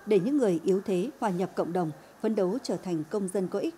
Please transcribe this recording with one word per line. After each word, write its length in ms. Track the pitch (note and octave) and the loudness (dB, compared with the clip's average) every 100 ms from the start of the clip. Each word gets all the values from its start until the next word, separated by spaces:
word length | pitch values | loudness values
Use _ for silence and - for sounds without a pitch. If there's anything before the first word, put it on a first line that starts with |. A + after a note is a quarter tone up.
| - | 2
để 140 | G#3 | 2
những 180 | F#3 D4 | 4 2
người 220 | A3+ E3+ | 2 2
yếu 180 | F#3 F#3 G3 | 2 0 2
thế 240 | F#3 A3 - | 0 0 -2
hòa 100 | A3 | -2
nhập 260 | F3+ F#3 - | 0 -2 -2
cộng 180 | D#3+ | -2
đồng, 180 | F3+ E3 D3 - - | 0 -2 -4 -14 -6
phấn 140 | A3 G#3+ | -2 2
đấu 220 | F#3 A#3 | 2 0
trở 140 | - F#3 | -2 -4
thành 260 | F#3+ E3+ D3+ | -2 -4 -2
công 180 | G#3+ F#3+ | -4 -2
dân 200 | G3+ F3+ | -2 -2
có 120 | G3+ | -2
ích 160 | D#4+ | -4